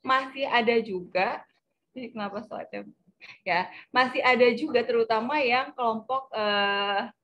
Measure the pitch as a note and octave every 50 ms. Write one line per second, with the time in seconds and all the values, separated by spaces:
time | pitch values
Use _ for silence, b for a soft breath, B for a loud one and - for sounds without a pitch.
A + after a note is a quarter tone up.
0 | - C4 C4 C4+ C4+ C4+ - C4+ C4+ - A#3+ A#3+ A#3 A#3 A#3 A#3 A3 A3+ F#3+ F3+
1 | F3+ - - F3+ F#3+ A#3 C#4+ - - _ _ _ _ _ _ _ _ _ _ B3+
2 | B3 A3+ A#3+ A3 G#3 G3 G3 G#3 A#3 - - - - - - - - - - _
3 | _ _ _ B B B B B _ F#3+ E3+ F3 F#3+ B B B B B - B3
4 | C4 B3 B3+ C#4 - B3+ B3+ A#3 B3 B3 A#3+ A#3 D4+ D4+ A#3+ A#3+ A#3 - A#3+ A#3
5 | A3+ A3+ A3+ A3 A3+ B3 D4 D4+ C4+ A#3+ A#3+ B3+ C#4 D4 - - B3 A#3 A3 A3
6 | G#3+ - B3+ C4+ C4+ - - A3 G#3+ G#3 G3+ G3+ G3+ G3+ G3+ G3+ G3+ G3+ G3+ G3
7 | A#3+ A3+ - _